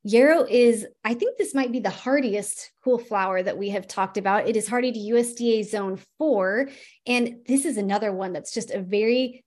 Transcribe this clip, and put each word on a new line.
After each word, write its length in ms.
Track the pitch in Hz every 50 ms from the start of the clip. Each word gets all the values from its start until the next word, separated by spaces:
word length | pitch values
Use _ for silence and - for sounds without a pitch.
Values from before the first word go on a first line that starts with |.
| -
Yarrow 420 | 208 208 233 269 294 320 339 254 -
is, 380 | - 247 240 233 226 220 208 - - _ -
I 100 | 220 240
think 220 | 240 403 508 -
this 180 | - 403 - -
might 180 | 269 262 - 233
be 80 | 254
the 100 | 202 190
hardiest 800 | 175 - - 247 269 285 262 233 196 208 202 - - - - - _ _ -
cool 140 | 262 254 233
flower 440 | 240 - 220 196 190 190 190 185 185
that 160 | 185 - 175
we 120 | 202 202
have 180 | 196 202 185 -
talked 280 | - - 190 190 -
about. 320 | 214 190 196 196 208 - -
It 80 | 226
is 120 | 220 - -
hardy 240 | 233 247 247 254 233
to 60 | 226
U 180 | 202 208 233 240
S 140 | 233 240 240
D 240 | - 240 233 226 220
A 40 | 208
zone 340 | 185 214 208 196 190 185 190 - _ _ -
four. 500 | 311 311 254 202 185 185 196 226 277 277 - - - - _ _ _
And 320 | 254 240 240 240 240 - - -
this 180 | - 254 269 277
is 120 | 339 247
another 360 | 208 202 196 202 208 220 208 190
one 200 | 185 190 190 180
that's 220 | 151 139 - -
just 160 | 233 220 -
a 100 | - 202
very 640 | 185 180 202 208 214 226 240 254 262 247 247 - _